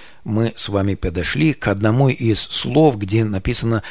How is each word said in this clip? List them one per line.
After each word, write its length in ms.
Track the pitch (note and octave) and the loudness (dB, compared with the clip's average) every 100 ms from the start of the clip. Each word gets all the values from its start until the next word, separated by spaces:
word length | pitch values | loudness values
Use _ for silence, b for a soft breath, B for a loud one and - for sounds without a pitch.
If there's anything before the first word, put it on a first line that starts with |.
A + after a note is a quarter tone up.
| B B | B B
мы 280 | - G#2+ A2+ - | -4 -2 -2 -2
с 120 | - | -2
вами 280 | G2+ G2 F#2 | 0 0 -2
подошли 580 | F#2 F2+ E2+ C#3 D#3 | -4 -4 -4 0 0
к 140 | C3+ - | 0 -2
одному 400 | G2+ G#2+ A#2+ C3+ | 0 2 4 2
из 320 | A#2+ A#2 G#2 | 2 0 0
слов, 580 | - - - C#3 D#3 A2 | -4 -6 0 4 4 2
где 260 | G2 A2 | 0 0
написано 600 | G#2+ G2 B2 A#2+ A#2 A2 B | 0 -2 -4 -2 -2 -2 B